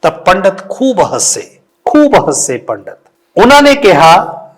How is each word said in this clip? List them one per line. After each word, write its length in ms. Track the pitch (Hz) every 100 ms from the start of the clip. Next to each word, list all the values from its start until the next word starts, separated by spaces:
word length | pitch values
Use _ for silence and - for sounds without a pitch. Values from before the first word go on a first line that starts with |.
ਤਾਂ 80 | 165
ਪੰਡਤ 580 | 151 - 190 190 190 -
ਖੂਬ 320 | - 262 220 147
ਹੱਸੇ, 360 | 127 - - - _ _ _
ਖੂਬ 440 | - 311 294 208 -
ਹੱਸੇ 280 | 139 - 123
ਪੰਡਤ। 420 | - 107 98 - _ _ _ -
ਉਹਨਾਂ 260 | 220 285
ਨੇ 120 | 285
ਕਿਹਾ 720 | 277 202 156 160 175 - - -